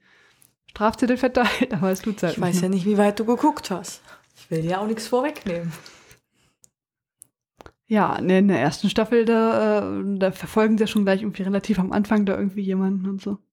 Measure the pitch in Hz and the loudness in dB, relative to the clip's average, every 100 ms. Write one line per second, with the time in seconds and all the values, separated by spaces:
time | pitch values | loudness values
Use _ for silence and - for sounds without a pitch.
0 | _ _ _ _ _ _ _ - 214 - | _ _ _ _ _ _ _ -2 0 2
1 | 240 247 254 254 220 - 262 185 190 190 | 0 2 2 2 0 0 -2 0 0 0
2 | 226 202 175 147 180 180 185 190 190 208 | -4 -2 -2 0 0 0 0 0 2 4
3 | 208 202 220 240 302 302 - 180 185 - | 2 2 0 2 2 0 -6 -8 -8 -16
4 | - - _ _ - 160 165 185 214 220 | -20 -20 _ _ -8 -4 -2 -2 -2 -4
5 | - 247 285 302 196 170 170 156 - - | -2 -2 -2 -4 -6 -6 -6 -10 -18 -20
6 | - - _ _ _ _ _ _ _ _ | -20 -20 _ _ _ _ _ _ _ _
7 | _ _ _ _ _ _ - _ - 214 | _ _ _ _ _ _ -20 _ -2 0
8 | 185 - 175 190 196 160 143 - 196 - | 2 0 2 4 6 4 0 0 -2 0
9 | 220 240 226 226 226 220 214 208 196 196 | 2 2 4 2 2 2 2 0 -2 -4
10 | 196 196 190 185 170 220 214 220 214 214 | -4 0 -2 -2 -4 0 2 2 2 2
11 | 196 190 214 180 196 196 - 196 190 208 | 2 0 -2 -4 -2 -2 0 0 0 0
12 | 202 214 202 190 202 196 190 190 190 196 | 0 0 0 0 -2 -4 -2 0 0 -2
13 | 190 196 202 202 _ | -4 -6 -8 -10 _